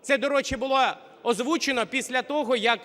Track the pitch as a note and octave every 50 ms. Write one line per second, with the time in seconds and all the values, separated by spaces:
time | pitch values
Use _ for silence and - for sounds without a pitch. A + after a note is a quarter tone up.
0 | - - C#4+ C4 A#3+ C#4+ C#4+ C#4 C4 - C4+ A#3 B3+ C4+ C4+ C4+ B3+ G#3 D#3+ -
1 | - - - - - A#3+ A#3+ F3+ B3 C4+ E4 E4 - C#4 C4 A#3+ A3 - - C4
2 | - - B3+ B3+ B3 - C#4+ D4+ C#4+ A3 C4 A#3 G3+ A#3 A#3 A3+